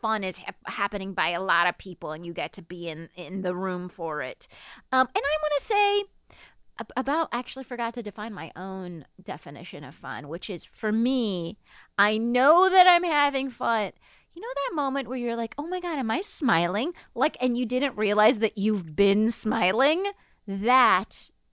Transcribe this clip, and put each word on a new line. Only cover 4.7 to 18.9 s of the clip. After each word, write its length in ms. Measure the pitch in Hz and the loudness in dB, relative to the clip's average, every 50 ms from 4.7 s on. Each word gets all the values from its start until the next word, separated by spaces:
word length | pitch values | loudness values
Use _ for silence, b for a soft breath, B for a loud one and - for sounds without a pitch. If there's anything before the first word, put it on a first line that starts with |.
| B B B _ - | B B B _ 2
Um, 160 | 262 262 254 - | 2 2 2 0
and 120 | 403 494 | -2 -2
I 120 | 554 605 622 622 | 0 0 0 0
wanna 160 | 605 605 571 | 0 -2 -2
say 460 | - - 440 403 415 403 403 403 403 392 _ _ _ _ B B B B B B - - - - | 0 0 2 2 2 2 2 0 -2 -4 _ _ _ _ B B B B B B -20 -18 -12 -12
ab-, 140 | 226 - - | -12 -8 -6
about, 320 | - 254 254 285 320 320 - - | -4 -2 -2 0 -2 -2 -2 -4
actually 320 | 240 247 - - 262 269 | -6 -8 -8 -10 -12 -12
forgot 300 | - 254 240 233 226 233 | -10 -8 -6 -6 -6 -6
to 80 | 240 226 | -6 -8
define 300 | 208 - - 208 233 214 | -10 -8 -10 -10 -10 -10
my 200 | 165 156 156 - | -10 -12 -12 -12
own 480 | - 185 190 190 190 185 180 175 165 - - _ - 170 | -10 -10 -8 -8 -8 -8 -10 -10 -12 -14 -16 _ -16 -12
definition 640 | - 170 156 - - 147 - - - - 147 147 | -10 -10 -10 -10 -12 -14 -14 -14 -14 -14 -14 -14
of 100 | 131 139 | -14 -16
fun, 340 | - - 131 127 107 139 139 | -14 -12 -10 -10 -10 -8 -10
which 200 | 156 180 - - | -10 -10 -8 -8
is, 140 | 190 170 - | -10 -10 -12
for 280 | - _ - - 214 214 | -14 _ -6 -2 0 0
me, 640 | 220 233 254 269 254 240 214 190 175 170 165 214 - b b b b b b b - | 2 2 2 2 2 0 0 -2 -4 -4 -6 -8 -12 b b b b b b b 2
I 200 | 202 208 214 220 | 2 2 2 0
know 500 | 226 240 240 247 254 277 320 349 370 381 | 0 0 2 4 6 8 8 8 6 6
that 160 | 359 381 359 | 8 8 8
I'm 180 | 370 359 349 349 | 8 8 6 4
having 460 | 349 320 294 294 285 269 269 269 269 | 2 2 2 2 2 0 -2 -4 -6
fun. 420 | 240 - 240 233 233 220 208 190 - _ b b b b b b - | -6 -4 -2 0 0 0 0 -2 -6 _ b b b b b b -16
You 60 | 330 392 | -10 -8
know 60 | 480 539 | -6 -4
that 200 | 554 554 523 392 | -4 -4 -2 -2
moment 340 | 311 285 269 262 277 269 - | -2 -2 0 -2 -2 -4 -4
where 100 | 254 254 | -6 -4
you're 180 | 240 240 233 | -4 -4 -2
like, 180 | 233 233 226 - - | -4 -4 -6 -6 -8
"Oh 80 | 294 | -6
my 120 | 339 359 370 | -6 -4 -4
God, 180 | 349 349 330 285 | -4 -4 -4 -2
am 120 | 247 220 | -2 -2
I 120 | - 294 403 | -2 -2 -4
smiling?" 720 | - - - 311 247 185 165 175 175 185 208 240 339 339 B B B B | -6 -6 -2 0 2 4 4 2 2 0 0 -2 -4 -6 B B B B
Like, 220 | 233 254 311 - - | 0 0 0 0 0
and 160 | 254 254 240 240 | -2 0 0 0
you 80 | 254 | -2
didn't 300 | 214 247 254 277 277 - - | 0 0 0 0 0 -2 0
realize 400 | 220 202 208 214 208 - 277 208 | 0 2 4 6 6 6 6 4
that 180 | 220 208 - | 0 -2 0
you've 400 | - 190 214 214 202 170 160 | 0 0 0 0 0 -2 -4